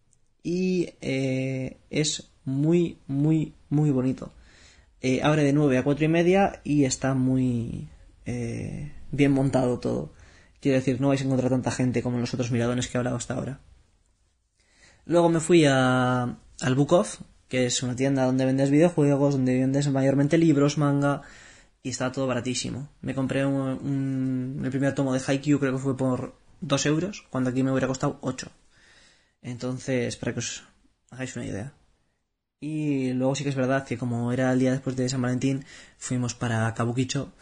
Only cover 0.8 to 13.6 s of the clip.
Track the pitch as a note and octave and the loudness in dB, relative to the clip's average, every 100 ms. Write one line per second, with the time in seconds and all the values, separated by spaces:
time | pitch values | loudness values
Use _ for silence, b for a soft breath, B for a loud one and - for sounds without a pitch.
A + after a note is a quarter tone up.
0.8 | E3 - C3+ C3+ C3+ C3 C3 C3 C3 - | -2 -6 -6 -2 -2 -2 -2 -4 -6 -10
1.8 | _ - D3+ - - _ - C3+ D3+ F3 | _ -2 -2 -4 -12 _ -6 0 2 2
2.8 | E3+ - - C#3 D3 D#3+ D#3 - - D3 | 2 -4 -6 0 2 2 0 -8 -2 2
3.8 | D3+ B2+ B2+ B2+ - - b b b b | 2 2 0 -4 -8 -18 b b b b
4.8 | b _ C3 C3 C#3+ D#3 C#3+ C#3+ D3 B2+ | b _ -2 2 2 2 4 4 4 2
5.8 | C3 C#3+ D#3 E3 E3+ F#3+ G3+ - - D3 | 2 0 2 2 4 4 2 -2 -2 2
6.8 | C3+ - C3+ C3+ B2+ C3 B2+ A#2+ A2+ - | 2 2 -2 0 2 2 2 0 -4 -8
7.8 | D3+ - - _ - A#2+ A#2 A#2 G2+ - | -12 -18 -20 _ -10 -8 -6 -6 -8 -8
8.8 | D3 - - C#3 C#3 C3+ C3+ C3 B2+ B2 | -10 -12 -10 2 4 4 2 2 2 0
9.8 | B2+ A#2+ D3 b b b b _ C#3 C3 | -2 -4 -6 b b b b _ 0 0
10.8 | C3 B2+ C#3 C3+ C3+ C3 B2 C3 A#2 - | 0 0 2 2 0 0 2 2 0 0
11.8 | B2+ A#2+ B2 B2 A#2+ B2+ A#2 B2 A#2 B2 | 0 0 -2 -2 -2 -2 -2 0 0 -2
12.8 | A#2+ B2 B2 B2 - B2+ - C#3 | -2 -4 -2 -4 -6 -6 -6 -10